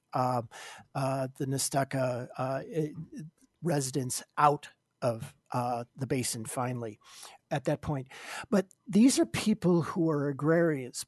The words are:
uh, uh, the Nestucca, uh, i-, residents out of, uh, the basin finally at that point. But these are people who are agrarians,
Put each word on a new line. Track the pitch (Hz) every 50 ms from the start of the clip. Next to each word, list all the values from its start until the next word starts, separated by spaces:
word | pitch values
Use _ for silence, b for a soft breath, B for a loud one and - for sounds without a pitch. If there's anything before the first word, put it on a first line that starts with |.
| _ _
uh, | - - 127 127 127 123 117 - B B B B B B B B -
uh, | 139 139 131 135 135 131 131 - -
the | 147
Nestucca, | 135 135 135 - - - 139 135 135 - 135 131 127 123 120 127 - - -
uh, | 131 131 135 139 - -
i-, | 220 160 156 151 - - 156 - 311 247 151 160 _ _ _ _ _ - 156
residents | 170 143 147 131 131 131 147 123 127 - - - _ -
out | - 147 147 147 147 - - - _ _ _ _ -
of, | - 123 113 113 139 - - _ _ -
uh, | - 127 123 123 123 117 120 - -
the | - 131
basin | 113 147 127 117 - - 117 110
finally | - - 135 123 127 127 120 117 110 101 - B B B B B B B B B -
at | 151 139 -
that | 160 147 -
point. | - - 151 135 127 - B B B B B B B B
But | - 190 190 _ _ _ _
these | 262 190 208 233 269 - 320
are | 320
people | - - - - 208 214 - - 180 180 170
who | 143 - - 185 165 160
are | 151 143 139 143
agrarians, | 139 127 143 156 165 170 170 165 151 135 123 120 - - -